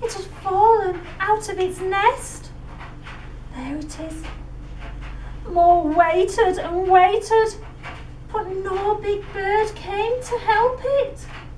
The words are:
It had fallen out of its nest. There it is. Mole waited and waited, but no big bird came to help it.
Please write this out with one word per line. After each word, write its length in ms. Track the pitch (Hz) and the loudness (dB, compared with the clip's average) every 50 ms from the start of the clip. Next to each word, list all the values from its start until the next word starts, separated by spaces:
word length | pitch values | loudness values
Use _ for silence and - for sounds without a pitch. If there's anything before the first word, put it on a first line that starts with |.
It 100 | 453 453 | -6 -6
had 120 | - 392 370 - - - | -6 -6 -10 -10 -12 -10
fallen 580 | - 392 381 381 415 453 453 440 403 381 359 349 - - - - | -6 -2 2 6 6 6 6 6 4 0 -2 -4 -6 -10 -8 -6
out 300 | 381 392 427 440 427 - | 0 0 0 0 0 -4
of 100 | 403 359 | -4 -2
its 220 | 370 370 370 - | -2 -2 -2 -4
nest. 680 | 370 381 381 392 403 453 523 523 - - - - - - - - - - - - - - - - - - - - - - - - - - - | -4 -2 0 2 2 2 2 2 -4 -10 -12 -12 -14 -14 -14 -14 -14 -14 -14 -14 -14 -14 -14 -14 -14 -14 -14 -14 -14 -14 -14 -14 -14 -14 -12
There 220 | 247 254 262 277 | -10 -10 -8 -8
it 240 | 302 302 302 302 - | -8 -8 -8 -10 -10
is. 220 | 311 320 320 320 320 302 302 - - - - - - - - - - - - - - - - - - - - - - - | -10 -10 -10 -10 -10 -10 -12 -12 -12 -12 -12 -12 -12 -12 -12 -12 -12 -10 -10 -10 -10 -10 -10 -10 -10 -10 -10 -10 -10 -4
Mole 400 | 359 349 349 349 349 349 339 302 | 2 6 8 8 8 8 6 2
waited 720 | 302 330 349 320 320 359 370 - - - 453 381 370 359 | 4 6 6 6 6 4 2 2 4 4 4 4 4 0
and 300 | - 330 339 349 370 381 | -2 -4 -2 -2 2 6
waited, 680 | 370 370 359 381 403 440 427 - 453 453 440 440 440 - - - - - - - - - - - - - - - | 8 8 8 8 6 4 0 4 4 4 4 4 0 -6 -12 -14 -14 -14 -12 -12 -12 -12 -14 -14 -14 -14 -16 -8
but 160 | - 427 427 359 | -6 -4 -4 -4
no 480 | 381 381 381 381 381 381 392 415 415 | -4 -6 -4 -4 -4 -2 0 0 0
big 280 | 427 - 415 403 403 403 - | 0 0 -2 -2 -2 -2 -8
bird 420 | - 392 392 392 403 427 440 427 427 | -8 -4 -2 2 2 2 2 2 -2
came 460 | - - - 403 403 427 453 480 508 | -8 -10 -8 -4 -2 0 0 0 -2
to 160 | 508 - - 480 | -2 -4 -4 -4
help 420 | - - 440 415 453 494 508 508 | 0 2 2 4 4 2 2 0
it. 440 | - 508 554 554 539 539 - - - - - - - - - | -2 0 2 2 2 0 -2 -12 -14 -14 -14 -14 -14 -14 -16